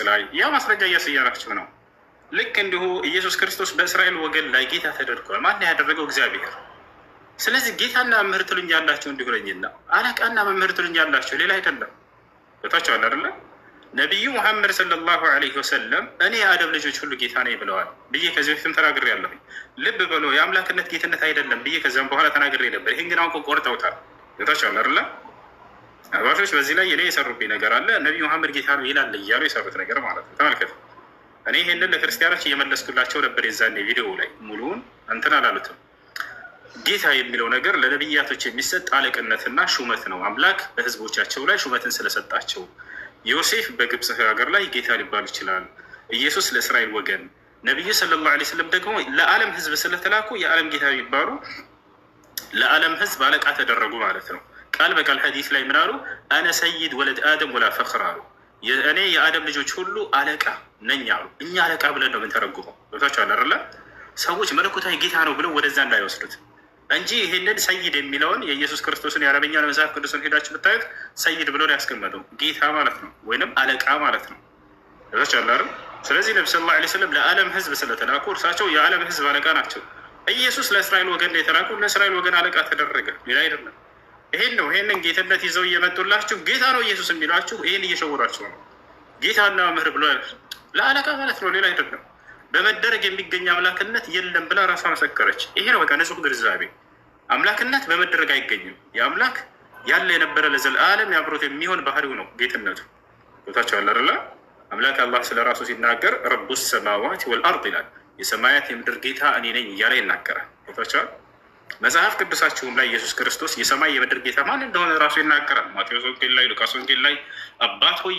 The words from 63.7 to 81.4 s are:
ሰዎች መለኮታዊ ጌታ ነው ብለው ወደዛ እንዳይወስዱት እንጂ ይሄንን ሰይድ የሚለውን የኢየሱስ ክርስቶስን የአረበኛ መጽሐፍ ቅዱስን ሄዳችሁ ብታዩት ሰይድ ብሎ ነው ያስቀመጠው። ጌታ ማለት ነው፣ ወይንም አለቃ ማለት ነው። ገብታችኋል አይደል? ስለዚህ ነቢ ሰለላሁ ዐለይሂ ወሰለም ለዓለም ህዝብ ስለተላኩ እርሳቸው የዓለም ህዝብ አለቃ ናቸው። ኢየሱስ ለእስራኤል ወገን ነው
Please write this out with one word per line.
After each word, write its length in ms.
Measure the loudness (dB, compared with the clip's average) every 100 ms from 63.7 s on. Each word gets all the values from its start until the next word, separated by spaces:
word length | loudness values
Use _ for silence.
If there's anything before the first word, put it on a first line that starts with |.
| -16 -20 -20 -16 -8
ሰዎች 340 | -4 -2 0
መለኮታዊ 420 | 2 0 0 -2 -2
ጌታ 180 | 0 2
ነው 100 | 0
ብለው 160 | 0 -2
ወደዛ 260 | 0 0 2
እንዳይወስዱት 500 | 2 2 0 -6 -10 -14 -20 -20 -20 _ -4
እንጂ 200 | -2 0 -2
ይሄንን 400 | 0 0 0 0
ሰይድ 360 | 0 -2 -2
የሚለውን 460 | -2 -2 0 0 0
የኢየሱስ 380 | -2 -2 -2 -4
ክርስቶስን 420 | -4 -4 -4 0
የአረበኛ 320 | 2 4 2 0
መጽሐፍ 300 | 2 2 0
ቅዱስን 300 | -2 -6 -4
ሄዳችሁ 300 | 0 -2 -2
ብታዩት 320 | 0 2 2 -2 -12 -14 -4
ሰይድ 320 | -2 0 -2
ብሎ 120 | 0
ነው 120 | 2
ያስቀመጠው። 480 | 2 -2 -6 -6 -10 -14 -4
ጌታ 340 | -4 0 0
ማለት 240 | 2 0 -2
ነው፣ 120 | -14 -14
ወይንም 260 | -4 -2 0 0
አለቃ 280 | 0 2 2 2
ማለት 260 | 2 -2 -6
ነው። 120 | -20 _ _ _ _ _ -20
ገብታችኋል 440 | -4 0 2 2
አይደል? 240 | 4 2 0 -6 -14 -10
ስለዚህ 280 | 0 0 2
ነቢ 120 | 2 2
ሰለላሁ 260 | 0 2
ዐለይሂ 160 | 2 2
ወሰለም 240 | 0 0
ለዓለም 360 | 2 2 4 2
ህዝብ 220 | 0 -4
ስለተላኩ 500 | -4 -4 -4 -2 -2 -2
እርሳቸው 360 | -2 0 0 2
የዓለም 340 | 4 4 4
ህዝብ 200 | 0 -2 0
አለቃ 200 | 2 2
ናቸው። 300 | 2 0 -6 -12 -18 -20 -8 -4
ኢየሱስ 380 | 0 0 0 2
ለእስራኤል 380 | 2 2 2 2
ወገን 220 | 0 0
ነው 100 | 2